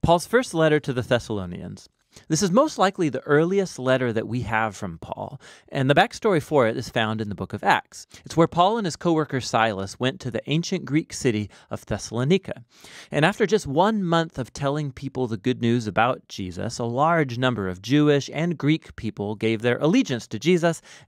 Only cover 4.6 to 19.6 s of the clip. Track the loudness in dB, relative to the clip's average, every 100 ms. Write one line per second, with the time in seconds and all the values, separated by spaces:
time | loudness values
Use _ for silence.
4.6 | -2 -4 -10 -10 -12 -10 -10 -12 -20 -20
5.6 | _ -2 2 4 4 2 0 0 2 4
6.6 | 4 0 -4 -2 -2 -2 -4 -6 -6 -2
7.6 | 2 2 0 -20 -20 -20 -8 2 2 4
8.6 | 2 2 -4 -4 0 0 0 -4 -2 2
9.6 | 2 0 -6 -2 -4 -4 -6 -8 -2 -2
10.6 | -2 -6 -2 -2 -2 -2 0 0 -4 -12
11.6 | _ -12 -8 -8 -6 -4 0 0 0 -14
12.6 | -14 _ -20 -20 -6 0 0 2 0 0
13.6 | 0 2 2 2 2 0 0 -6 -10 -4
14.6 | -2 -2 -4 -8 -10 -4 -4 -2 -2 0
15.6 | 2 2 0 2 2 0 _ -10 -8 -6
16.6 | -8 -6 -4 0 2 2 0 0 0 0
17.6 | -4 -6 0 4 4 4 0 -4 -4 -2
18.6 | 0 0 -2 -10 -10 -6 -6 -2 0 0